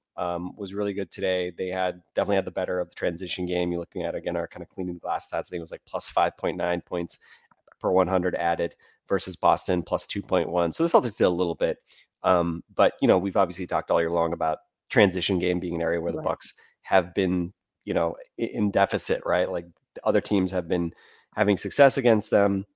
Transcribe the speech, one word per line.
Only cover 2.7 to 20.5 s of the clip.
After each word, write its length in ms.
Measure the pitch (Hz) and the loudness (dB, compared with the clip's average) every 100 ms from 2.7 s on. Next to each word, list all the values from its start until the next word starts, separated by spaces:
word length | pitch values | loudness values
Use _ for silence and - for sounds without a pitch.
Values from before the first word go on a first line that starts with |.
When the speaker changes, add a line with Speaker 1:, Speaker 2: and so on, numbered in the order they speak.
| 90 | -2
Speaker 1:
of 80 | 87 | -4
the 60 | - | -4
transition 500 | 92 85 90 - 90 | -4 -4 -6 -4 -2
game. 260 | 87 87 | 0 0
You're 80 | 87 | -2
looking 240 | 85 95 | -6 -6
at, 120 | 85 85 | -6 -4
again, 200 | 85 85 | -4 -4
our 120 | 85 | -6
kinda 180 | - 87 | -10 -14
cleaning 300 | - 92 87 | -8 -8 -8
the 40 | |
glass 300 | 87 82 - | -6 -6 -4
stats. 100 | 82 | -6
I 40 | |
think 160 | 80 90 | -6 -8
it 20 | |
was, 100 | 82 | -10
like, 140 | 87 - | -14 -10
plus 240 | 92 - | -4 -2
five 260 | - 87 - | 2 0 0
point 220 | 92 90 | -4 -2
nine 240 | 87 87 | -2 -2
points 380 | - 90 85 - - - _ _ _ _ | -4 -6 -6 -8 -14 -20 _ _ _ _
per 100 | 107 | 0
one 180 | 92 90 | 2 4
hundred 260 | 92 90 85 | 2 0 0
added 400 | 85 82 85 - _ _ _ | 0 0 -2 -6 _ _ _
versus 300 | 98 - 87 | -2 -2 0
Boston, 440 | 90 85 - 90 | 2 2 2 -2
plus 240 | 85 90 - | 0 -4 -4
two 160 | 101 | -6
point 280 | - 95 78 | -2 0 0
one. 240 | 87 85 | 0 0
So 100 | 80 165 | 0 2
the 40 | |
Celtics 280 | 208 127 - | 2 2 2
did 60 | |
a 60 | 98 | 2
little 260 | 87 90 82 | 2 -2 0
bit. 220 | 85 78 _ - _ _ | -2 -2 _ -20 _ _
Um, 380 | - 90 85 82 - - | 2 4 2 -4 -6 2
but, 200 | 98 - | 2 4
you 60 | 127 | 4
know, 100 | 95 | 4
we've 200 | 95 98 | 2 0
obviously 280 | 92 85 90 | 0 -2 -4
talked 260 | 85 - | -4 0
all 100 | 87 | 0
year 100 | 82 | 2
long 220 | 85 85 | 0 0
about 240 | 82 80 78 _ _ _ | 0 -2 -4 _ _ _
transition 500 | - 101 87 85 92 | 4 4 4 0 0
game 220 | 90 87 | 0 -2
being 140 | 87 85 | -2 -4
an 60 | |
area 200 | 82 85 | -2 -2
where 100 | - | -2
the 60 | 156 | -4
Speaker 2:
Right. 80 | 151 | -4
Speaker 1:
Bucks 260 | 82 - - _ _ | -4 -6 -8 _ _
have 320 | - 98 90 | 0 0 2
been, 400 | 87 95 92 87 - _ _ - | 0 0 0 -4 -8 _ _ -4
you 80 | |
know, 240 | 90 85 - - - | -2 -2 -4 -12 -8
i-, 60 | |
in 280 | 117 123 104 | -6 -2 0
deficit, 500 | 98 98 104 - 95 - | 2 2 0 -2 -2 0
right? 240 | 90 92 | 0 0
Like, 180 | 90 87 _ _ - | -4 -8 _ _ -6
the 100 | - | 0
other 140 | 104 | 0
teams 320 | - 104 92 | 2 2 2